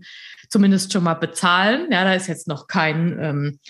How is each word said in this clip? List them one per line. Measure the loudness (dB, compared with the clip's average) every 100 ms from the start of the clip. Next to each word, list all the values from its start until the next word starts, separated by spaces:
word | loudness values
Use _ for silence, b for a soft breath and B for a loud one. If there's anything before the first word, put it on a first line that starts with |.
| B B B B B
zumindest | 2 4 4 0
schon | -2
mal | 0
bezahlen. | -2 -4 -2 2 2 2 0 0
Ja, | 0
da | 2
ist | 0 -2
jetzt | -8 -8
noch | -8 -4
kein, | -2 0 0 -2 -2
ähm, | -4 -2 -4 -8